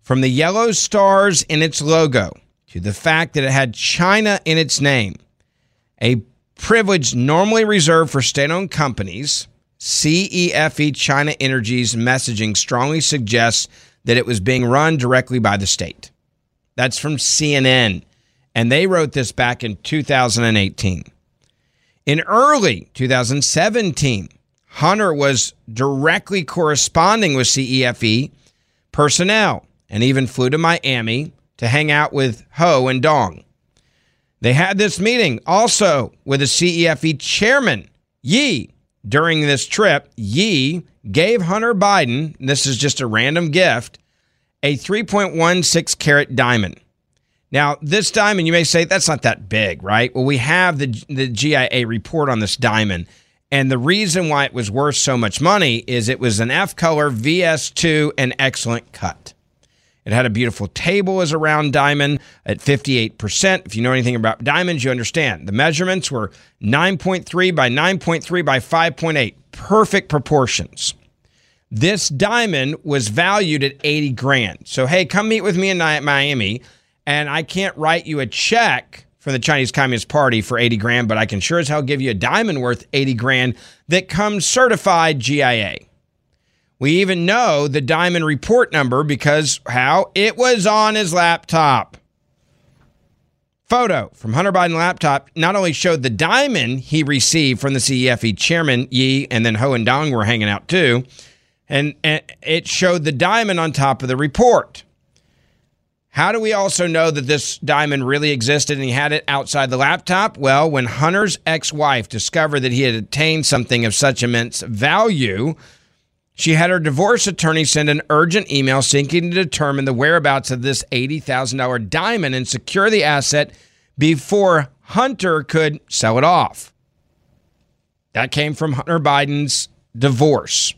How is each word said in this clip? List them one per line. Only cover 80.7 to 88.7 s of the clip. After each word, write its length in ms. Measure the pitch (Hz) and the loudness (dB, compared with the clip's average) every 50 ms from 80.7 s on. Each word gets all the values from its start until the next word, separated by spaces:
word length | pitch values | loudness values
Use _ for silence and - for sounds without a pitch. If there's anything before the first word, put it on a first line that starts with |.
| 117 | 0
grand, 300 | 104 101 120 120 123 120 | 0 0 0 0 0 0
but 100 | 107 110 107 | 0 0 0
I 80 | 110 | -2
can 120 | - 110 98 | -2 -2 -4
sure 200 | 92 - 165 175 | -2 -2 -2 -2
as 80 | 165 | -2
hell 160 | 131 151 151 139 | -2 -2 -2 -2
give 180 | 127 147 135 | -2 -2 -2
you 80 | 131 131 | -2 -2
a 60 | 110 | -2
diamond 460 | 95 117 120 151 208 226 214 160 135 | -2 -2 0 0 0 0 0 -2 -2
worth 260 | 123 123 120 117 - _ - | -2 -2 -2 -4 -6 _ -2
eighty 200 | 139 139 135 127 | 0 0 0 -2
grand 420 | 110 113 135 131 127 127 123 113 - - - - _ _ - | -2 0 0 0 2 0 0 -2 -6 -14 -20 -20 _ _ -2
that 180 | 160 185 185 | -2 -2 -2
comes 400 | - - 170 208 208 208 202 156 | -2 -2 -2 -2 0 -2 -2 -2
certified 720 | - - 254 262 240 220 170 - 202 175 165 165 165 156 135 | 0 2 2 4 2 2 2 2 2 4 4 4 2 0 -2
G 240 | 110 123 143 147 135 | -2 -2 0 2 2
I 100 | 123 120 | 2 2
A. 320 | 113 104 90 - 50 50 _ _ _ _ _ _ _ _ _ _ _ _ _ _ _ _ _ _ _ | 0 -2 -4 -6 -10 -16 _ _ _ _ _ _ _ _ _ _ _ _ _ _ _ _ _ _ _
We 220 | 127 143 160 180 | 0 2 2 2
even 240 | 196 185 190 175 170 | 2 2 0 0 0
know 420 | 180 208 240 247 208 156 143 147 | 0 0 2 2 2 2 0 0
the 140 | 147 131 151 | -2 -2 -2
diamond 420 | 135 120 160 160 175 180 175 170 160 | 0 0 0 0 2 0 0 0 0
report 480 | 156 147 127 - - 220 247 240 - | 0 -2 -2 0 2 2 2 2 2